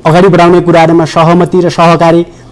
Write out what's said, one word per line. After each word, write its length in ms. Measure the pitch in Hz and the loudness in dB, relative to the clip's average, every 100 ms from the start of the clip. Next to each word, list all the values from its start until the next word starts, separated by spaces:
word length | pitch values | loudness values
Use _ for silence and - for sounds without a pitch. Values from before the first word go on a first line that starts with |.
| 160 | -2
अगाडि 220 | 165 190 | 0 2
बढाउने 340 | 180 170 180 | 2 2 0
कुराहरूमा 440 | 170 165 165 165 156 | 0 0 2 0 -2
सहमति 520 | 170 165 175 170 185 | -2 0 0 -2 -2
र 80 | 170 | -2
सहकारी 560 | 156 170 165 170 170 170 - - | 0 0 0 0 0 -4 -12 -20